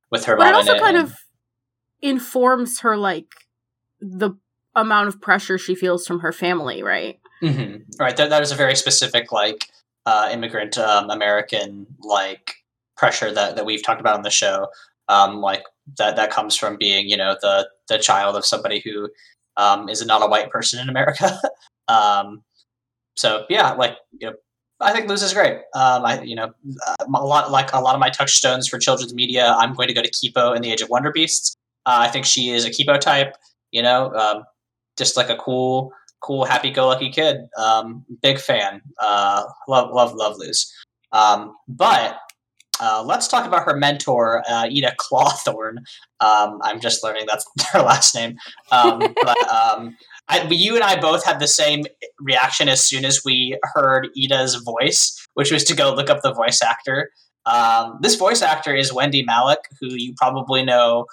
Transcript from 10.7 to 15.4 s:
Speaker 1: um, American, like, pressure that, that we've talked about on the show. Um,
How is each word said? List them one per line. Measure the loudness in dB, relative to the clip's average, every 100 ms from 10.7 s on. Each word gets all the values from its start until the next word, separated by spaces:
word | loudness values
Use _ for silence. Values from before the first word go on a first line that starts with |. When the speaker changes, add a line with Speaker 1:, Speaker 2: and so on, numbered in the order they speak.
| -2
Speaker 1:
um, | 2 2 2
American, | -2 0 0 -2 -6 -6 -12 -18 -12
like, | -2 -2 -2 -8 -16 -18 _ _ _ 0
pressure | 0 0 -4
that, | -2 -2 -4
that | -6
we've | -4
talked | -4 -2
about | 0 -2
on |
the | 0
show. | 0 0 -2 -6 -12 _ _ 2
Um, | 4 4 2